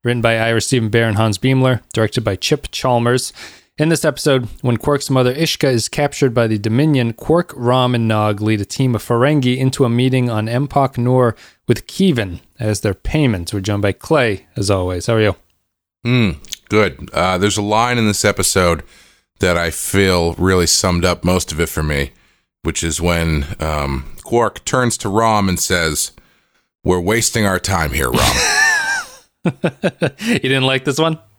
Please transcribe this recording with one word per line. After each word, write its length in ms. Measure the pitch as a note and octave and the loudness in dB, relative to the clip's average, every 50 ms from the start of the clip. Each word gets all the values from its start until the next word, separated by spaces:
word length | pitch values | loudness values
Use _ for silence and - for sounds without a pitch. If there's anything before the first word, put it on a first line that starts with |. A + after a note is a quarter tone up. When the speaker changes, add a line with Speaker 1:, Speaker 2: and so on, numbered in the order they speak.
Speaker 1:
Written 200 | - A#2+ A#2+ A#2+ | -2 -2 -2 0
by 160 | A2+ A#2 A2+ A2+ | 2 2 2 2
Ira 240 | A2+ A#2 A#2 A2+ | 0 0 0 0
Steven 260 | - - C3+ B2 A2+ G#2+ | 0 0 0 0 0 2
Behr 160 | G#2 A#2 A#2 | 2 2 2
and 120 | A2+ G#2 G#2+ | 2 2 2
Hans 180 | A2 A2 G2+ | 2 2 0
Beimler. 460 | - - C3 C3+ C3 C3 C3 B2+ A2 _ _ | 0 0 0 2 4 2 2 0 0 _ _
Directed 320 | - A#2+ A2 G#2 - B2+ A2 | -2 0 0 0 0 -2 -2
by 100 | A2 F#2+ | -2 -4
Chip 340 | - - - D3+ C#3+ - - | -4 0 -2 -2 -2 -2 -10
Chalmers. 640 | - - - C3 B2 A#2 A#2 A#2+ B2 B2+ - - - - - - - - _ _ _ | -10 -4 0 0 2 2 2 2 0 0 -2 -6 -12 -16 -20 -20 -20 -20 _ _ _
In 140 | - D3+ D#3+ | -2 0 2
this 160 | E3 - - | 2 2 0
episode, 420 | D#3 C3 - - D3+ C3+ C3 A#2+ G#2+ - - | -2 -2 0 0 2 2 2 0 -4 -10 -4
when 160 | - B2+ A#2+ A2 | -2 -2 -2 0
Quark's 320 | - D3+ D3 C#3 - - | 0 -2 -2 -2 -2 0
mother 240 | C3+ C3 B2 B2 B2+ | 0 2 2 2 0
Ishka 360 | D3 E3 D#3 - - - C#3 | 0 -2 -2 0 0 0 2
is 200 | B2+ A2+ - - | 2 0 -2 -2
captured 420 | - - D3 C#3+ - - D3 B2+ | -2 -2 -2 -2 0 0 0 2
by 140 | A#2 B2 A#2 | 2 2 0
the 120 | A2 A2 G#2 | 2 0 -2
Dominion, 540 | G2+ A2 A2 B2+ D3+ D#3+ D3 C3 A#2+ A#2 | 0 0 2 2 2 4 2 2 0 -2
Quark, 400 | A2 - - - D#3 F3 F3 - - | -4 -6 -2 0 0 0 0 -2 -8
Rom, 400 | - A#2+ A#2+ B2+ C3 B2+ B2 B2 | -2 0 2 2 2 2 2 0
and 140 | A#2 A#2 A2 | 0 0 0
Nog 320 | A2 G#2+ G#2+ G#2+ G#2 G2+ | 2 2 2 0 0 0
lead 220 | G#2+ A2 A2 G#2 | 0 0 0 0
a 20 | G2 | -2
team 300 | _ - - C3+ C3 A#2 | _ -2 0 0 0 0
of 80 | G#2+ | -2
Ferengi 560 | - - A#2+ A#2 B2 C#3+ D#3 D3 B2+ B2 B2+ B2+ | -2 -2 2 2 4 4 4 2 2 2 0 2
into 260 | C3 C3 - - C3+ | 0 -2 2 2 0
a 60 | A#2 | 2
meeting 400 | A#2 A#2+ B2+ C3 B2+ C3 B2 A#2+ | 2 2 2 2 2 2 0 0
on 160 | A2+ G#2+ G#2 | -2 -2 -2
Empok 500 | A2+ A#2 B2+ D3 C3+ - C#3+ C3+ B2+ - | -2 -2 -2 -4 0 0 0 0 0 -2
Nor 400 | B2 A#2+ B2 B2+ B2+ B2 A#2 G#2+ - - - _ _ _ - | -2 0 2 2 4 2 2 0 -4 -16 -20 _ _ _ -2
with 180 | A2+ - - | -2 -2 -2
Kevin 540 | - - - F#3+ F#3+ D3 A#2+ G#2 F#2 F2 - _ _ _ - | -12 -2 2 2 2 2 2 -2 -4 -8 -12 _ _ _ -6
as 220 | A#2 G#2+ G#2 - | -4 -2 -2 0
their 140 | - G#2+ F#2 | -2 -2 -4
payment. 580 | _ _ - - D3+ D3 B2+ G#2+ F2+ E2+ - | _ _ -2 0 2 2 2 0 -2 -4 -6
We're 80 | - G2+ | -6 -4
joined 220 | F#2 G#2+ G#2 G2+ | -2 -2 -2 0
by 100 | G2+ G2+ | 0 0
Clay, 540 | F#2+ _ - - D#3+ D3 B2 A2+ G2+ - - _ _ | -2 _ -2 0 2 2 2 0 -2 -4 -10 _ _
as 140 | - G2+ G2 | -4 0 0
always. 360 | G2+ F#2+ F2+ F2+ F2+ F2+ - - | 0 0 0 -2 -4 -4 -2 0
How 80 | A2+ | 2
are 40 | A2 | 2
you? 160 | A2 G#2 - _ _ _ _ _ _ _ _ _ _ _ _ _ - | 2 2 0 _ _ _ _ _ _ _ _ _ _ _ _ _ -2
Speaker 2:
Hmm, 240 | A#2 B2+ B2 A2+ F#2+ D2+ - - - - - _ _ | 0 2 2 2 0 -2 -6 -12 -16 -16 -16 _ _
good. 400 | G#2 G#2+ G#2 F2+ C2+ - E2 - | 2 2 2 2 -2 -8 -16 -6
Uh, 240 | - D2+ F2 F#2 F#2 | -2 -2 0 0 0
there's 220 | F2+ G2 G#2 G2+ G#2+ | 0 0 0 0 -2
a 40 | |
line 360 | G#2 G#2 G#2+ A2 A#2 B2 B2 A#2+ | -2 0 2 2 2 2 0 0
in 80 | A2 | 0
this 180 | G#2+ G2+ - - | 0 0 2 0
episode 580 | G#2 G2+ - - - - F#2+ F2+ F2 E2+ D2+ - - - - - _ _ _ _ _ _ _ | 0 0 0 -2 0 2 2 2 2 0 -2 -6 -16 -20 -20 -20 _ _ _ _ _ _ _
that 180 | G#2 F2+ F2 E2+ | 0 0 0 0
I 120 | E2+ E2+ | -2 -4
feel 640 | - - - - - G2 G2 F#2+ F#2 F2 E2+ E2+ E2 - | -4 -6 -8 -2 2 2 2 4 2 2 0 -2 0 0
really 280 | F2 F#2+ F#2 F2+ F2 | 2 2 4 2 2
summed 380 | E2 - - - F#2 F2 F2 E2+ | 2 0 0 0 0 0 2 0
up 180 | F2+ F2 E2+ | 0 -2 0
most 300 | - F2+ F2+ F#2 - - | 0 0 0 0 -2 -4
of 80 | D#2 D2+ | -2 -4
it 80 | E2 - | -4 -2
for 140 | - D#2+ | -2 -4
me, 300 | D#2 D2+ D2 C#2+ C#2+ C#2+ _ _ _ _ _ _ _ _ _ _ | -4 -2 -2 -2 -4 -6 _ _ _ _ _ _ _ _ _ _
which 200 | - E2 D#2+ - | -8 -6 -6 -4
is 160 | - E2+ D#2 E2 | -4 -4 -4 -2
when, 460 | E2+ F2 E2+ E2+ E2+ E2 D#2 D2+ C#2 C#2+ - - | 0 0 0 0 0 0 0 -2 -2 -6 -6 -6
um, 560 | D#2 D#2 D2+ D2+ C#2+ C#2 C#2 C2+ C2+ - - - - | -6 -4 -4 -4 -4 -4 -4 -6 -8 -10 -16 -16 -8
Quark 400 | - A#2 A#2+ A2+ G#2 - - _ | -2 0 0 0 0 -4 -8 _
turns 320 | - - C3 B2 A#2 - - | -2 0 0 0 0 -2 -4
to 100 | - G#2 | -4 -2
Rom 380 | G2 A2 A2+ A2+ A2 G#2 G2 F#2+ | 0 2 2 2 2 2 0 0
and 100 | F2+ E2+ | 0 -2
says, 520 | - - F#2+ F2 E2 D#2+ D2 - - - _ - _ _ _ _ _ _ _ _ _ _ _ _ _ | -2 -2 0 0 0 -2 -2 -4 -6 -6 _ -20 _ _ _ _ _ _ _ _ _ _ _ _ _
"We're 160 | - F#2 F2+ | 0 0 0
wasting 460 | F2 F#2+ A2 A#2 A2 - - A2+ G#2 | 0 0 0 0 0 0 0 0 0
our 120 | G2 F#2 F2 | 0 0 -2
time 340 | - - G2+ F2 D#2+ D2+ | -2 -2 0 0 0 -2
here, 180 | - C#2+ C2+ A#1+ | -2 -2 -2 0
Rom." 260 | B1+ - B1+ B1 - | 0 0 0 0 0
Speaker 1:
<laughs> 100 | - - G#5 - - - - - - - - - - - - - - _ _ _ _ | 0 -2 0 2 2 2 2 2 0 -2 -4 -4 -6 -8 -12 -18 -20 _ _ _ _
You 960 | _ E3+ - _ - D#3 - _ - F3 - _ F3 C#3+ - - G#3 A3+ A#3+ - | _ -6 -4 _ -4 -4 -4 _ -4 -6 -2 _ -6 -6 -4 -6 -4 -2 -2 0
didn't 260 | - C3 C3+ C3+ C3 | 0 0 0 2 2
like 200 | C3 C3+ C3 C3 | 0 0 0 -2
this 140 | D3 C3 C#3 | -2 0 0
one? 200 | D#3+ E3 D#3+ D#3 _ _ _ | 0 0 0 -4 _ _ _